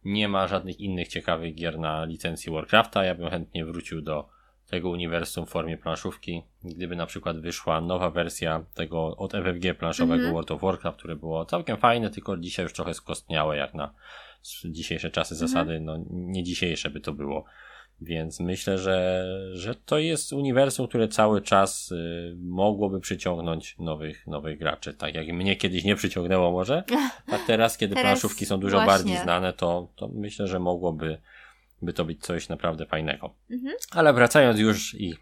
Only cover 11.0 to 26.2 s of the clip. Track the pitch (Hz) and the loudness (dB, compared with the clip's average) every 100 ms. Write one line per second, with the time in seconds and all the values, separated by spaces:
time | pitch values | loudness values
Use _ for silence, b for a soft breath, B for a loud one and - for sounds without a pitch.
11 | 85 80 82 80 82 175 170 110 120 120 | -10 -10 -4 -4 -2 -4 -2 4 4 6
12 | 107 - - 95 87 - 87 - 85 82 | 0 -4 -6 -6 -4 -4 -4 -4 -6 -6
13 | - 78 - 82 78 73 69 - 73 - | -6 -10 -2 0 2 0 -2 -4 -8 -10
14 | B B B B - - 87 80 80 82 | B B B B -18 -14 -10 -10 -6 -4
15 | 82 - 80 78 82 85 82 80 80 80 | -2 -2 -4 -2 0 0 0 -2 -4 -8
16 | 87 90 90 95 87 87 90 80 - 71 | -8 -8 -6 -4 -4 -2 -2 -2 -6 -8
17 | - 73 71 71 - B B B B _ | -8 -6 -6 -6 -8 B B B B _
18 | 82 82 80 - 85 92 - 95 95 92 | -8 -4 -4 -4 -4 -4 -2 -2 2 2
19 | 92 92 92 95 95 92 92 123 - 151 | 2 0 -2 -6 -8 -8 -8 -8 -2 0
20 | 156 156 - 139 139 127 139 - 127 123 | 0 -2 -4 -2 2 4 4 4 -2 2
21 | 110 107 107 104 - 98 95 - - 87 | 2 4 6 6 4 4 4 2 -6 -6
22 | 82 85 85 87 90 90 101 101 101 95 | -4 -6 -8 -8 -6 2 2 4 0 0
23 | - 92 95 85 85 80 - - 85 78 | -4 -2 -2 -2 0 -2 -6 -8 -6 -4
24 | 78 76 - 76 78 76 78 73 - - | -6 -10 -8 -8 -6 -4 -2 -4 -8 -8
25 | 78 80 80 85 95 95 98 90 90 104 | -6 -4 -4 0 2 4 2 2 4 4
26 | - - | 2 0